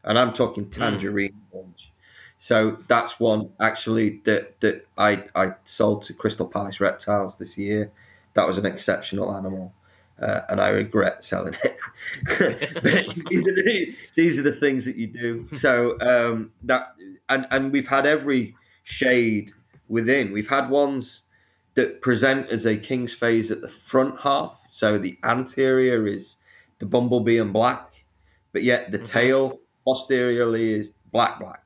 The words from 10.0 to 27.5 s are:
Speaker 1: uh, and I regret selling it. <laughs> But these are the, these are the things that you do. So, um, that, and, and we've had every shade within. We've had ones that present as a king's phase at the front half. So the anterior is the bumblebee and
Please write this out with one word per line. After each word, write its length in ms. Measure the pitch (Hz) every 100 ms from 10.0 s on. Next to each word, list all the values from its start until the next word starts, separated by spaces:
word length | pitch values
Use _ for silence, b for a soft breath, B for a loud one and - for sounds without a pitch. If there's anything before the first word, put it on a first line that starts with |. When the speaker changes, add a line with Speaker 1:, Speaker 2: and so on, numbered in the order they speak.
| b -
Speaker 1:
uh, 200 | - - -
and 140 | 98
I 80 | 101
regret 520 | 104 104 107 98 -
selling 320 | - 92 92 -
it. 120 | - - - - B B -
<laughs> 100 | -
But 880 | 160 - - 170 - 190 - 175 -
these 120 | -
are 100 | 180
the, 400 | 190 190 202 165 B B
these 240 | - 170 139
are 40 |
the 100 | 139
things 320 | 147 143 131
that 100 | 127
you 120 | 117 113
do. 400 | 120 120 117 117
So, 480 | 143 139 120 120 -
um, 520 | 123 123 117 113 110 _
that, 320 | 120 127 - - 95 92 -
and, 180 | 135 131
and 220 | 135 135
we've 140 | 139 131
had 160 | 135
every 500 | 139 156 139 127 107 b b b
shade 680 | - - 131 127 117 107 104 _ _ _ _
within. 420 | 113 113 139 107
We've 160 | 101 107
had 220 | 139 127
ones 540 | 143 143 139 123 - _ _ _ _ _
that 260 | - 120 -
present 460 | 131 113 135 135 -
as 160 | 113
a 120 | 113 107
king's 360 | - 131 120
phase 380 | - 117 113 110
at 80 | -
the 60 | -
front 500 | - - 131 135 -
half. 360 | 143 139 - - _
So 280 | - 107 107
the 200 | 92 -
anterior 840 | - 120 131 - 131 131 127 117 104
is 300 | 98 - - b b b _
the 60 |
bumblebee 520 | 98 123 120 120 113 117
and 120 | 104